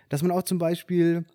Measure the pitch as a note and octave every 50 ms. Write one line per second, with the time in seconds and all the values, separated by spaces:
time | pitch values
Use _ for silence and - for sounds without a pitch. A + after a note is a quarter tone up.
0 | _ - - C#3+ D#3+ F3+ F3 F#3 F3+ - F#3 F3 E3+ E3 F3 E3+ - - F3+ F3
1 | E3+ E3+ E3+ E3+ E3 - _